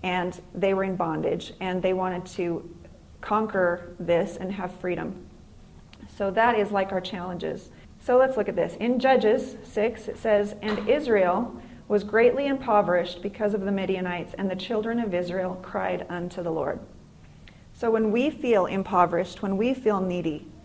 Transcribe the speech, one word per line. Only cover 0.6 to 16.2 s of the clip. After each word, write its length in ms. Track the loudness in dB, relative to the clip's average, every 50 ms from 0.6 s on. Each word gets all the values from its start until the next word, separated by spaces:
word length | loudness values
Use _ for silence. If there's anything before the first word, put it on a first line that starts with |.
| 0 2 2
were 100 | 2 0
in 120 | -2 0
bondage, 580 | -2 -2 -2 -2 -2 0 0 -2 -2 -4 -10 -10 -8
and 240 | -6 -4 -2 0 0
they 100 | 0 0
wanted 320 | 2 0 -2 -4 -6 -8 -10 -6
to 300 | -4 -4 -2 -4 -4 -8 -12 -18 -18 -20 -20 -20 -20 -20 -20 -20 -16
conquer 720 | -6 -2 0 0 0 0 2 2 2 2 2 0 -6 -14 -12 -8
this 380 | 0 2 2 2 2 0 -4
and 160 | -8 -8 -6 -6
have 180 | -6 -6 -8
freedom. 520 | -8 -6 -4 -4 -4 -4 -4 -8 -10 -12 -16 -20 -20 -20 -20 -20 -20 -20 -20 -20 -20 -20 -20 -20 -20 -20 -20
So 240 | -20 -6 -4 -4 0
that 260 | 2 4 4 4 4
is 140 | 2 0 2
like 200 | 2 0 0 0
our 80 | -2 -4
challenges. 720 | -4 -4 -10 -8 -8 -8 -8 -6 -6 -6 -6 -8 -12 -18 -20 -20 -20 -20 -20 -8
So 180 | 0 4 6
let's 200 | 6 6 6 4
look 120 | 0 -2 0
at 60 | 0
this. 200 | 0 -2 -2 -2
In 200 | -2 0 0 2 4
Judges 560 | 4 6 6 6 6 4 4 4 0 -6 -10 -14
six, 460 | -16 -6 -2 0 0 0 -2 -6 -10
it 100 | -10 -10
says, 380 | -4 0 2 4 4 2 0 -4 -6 -4
"And 260 | -4 -4 -2 2 2
Israel 640 | 2 2 4 4 4 4 6 4 4 0 0 -4 -6 -14 -16 -16 -18 -20 -4
was 160 | 0 0 0 0
greatly 420 | 2 4 6 6 6 4 4 0
impoverished 760 | 0 -2 -2 0 4 4 4 4 4 2 2 0 -2 -8 -8
because 360 | -10 -10 -4 -2 -2 0 0
of 60 | 0
the 100 | -2 -2
Midianites, 640 | -2 0 0 -2 -2 -2 -2 -4 -4 -6 -8 -10 -8
and 120 | -4 -4
the 80 | -4 -4
children 440 | -4 -4 -4 -4 -2 -2 -2 -2 -2
of 120 | -2 -2
Israel 460 | -2 -2 -2 -2 -2 -4 -4 -4 -6 -8 -12
cried 420 | -8 -6 -4 -2 -2 -4 -4 -6
unto 360 | -8 -8 -6